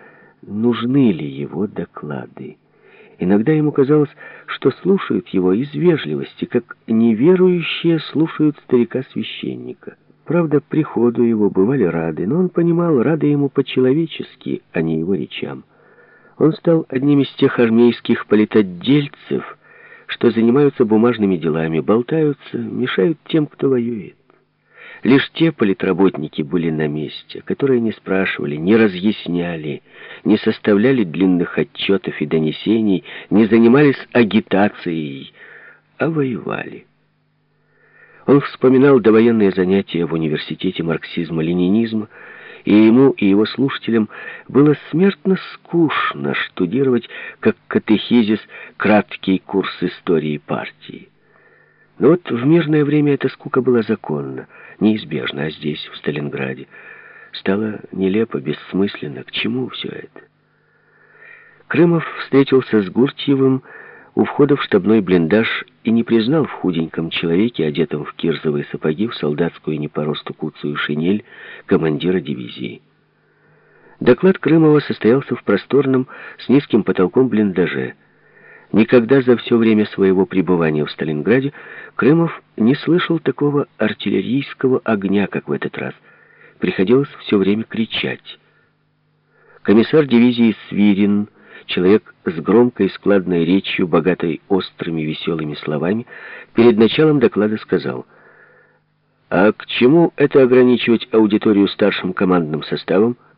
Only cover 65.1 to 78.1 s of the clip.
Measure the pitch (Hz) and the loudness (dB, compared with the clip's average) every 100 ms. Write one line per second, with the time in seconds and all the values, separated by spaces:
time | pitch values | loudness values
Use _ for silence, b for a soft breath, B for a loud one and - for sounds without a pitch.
65.1 | 90 80 104 113 - - _ - 113 113 | 2 2 0 0 -6 -12 _ -2 0 2
66.1 | 113 110 160 123 - 90 82 80 - 82 | 0 2 0 -2 -4 -4 -2 -4 -6 -8
67.1 | - 85 85 117 - 78 73 78 76 73 | -6 -2 0 0 -2 -2 -2 -4 -4 -10
68.1 | - 85 73 80 73 73 - 80 80 113 | -6 -4 -2 -4 -4 -6 -6 -4 -2 -4
69.1 | - 76 73 85 - - 78 76 - 76 | -4 -6 -2 -4 -6 -8 -6 -6 -6 -6
70.1 | 76 - - 78 - 73 73 - 73 82 | -6 -10 -12 -12 -8 -8 -6 -6 -4 -2
71.1 | 104 B B B B - 92 80 76 87 | -2 B B B B 0 2 2 0 -2
72.1 | 92 76 64 60 55 60 57 _ _ _ | -2 -4 -8 -12 -12 -12 -14 _ _ _
73.1 | _ b b b b b b b b - | _ b b b b b b b b 2
74.1 | 123 185 190 - 160 156 151 - 110 107 | 4 2 0 2 4 4 4 0 -2 0
75.1 | 131 - 120 - 101 - 131 139 131 131 | 0 0 -6 -2 -2 0 0 2 0 -4
76.1 | B B B - 131 - 113 95 95 90 | B B B 0 0 2 0 0 0 0
77.1 | - 131 107 104 90 82 71 64 - b | 2 2 2 0 0 -2 -2 -8 -10 b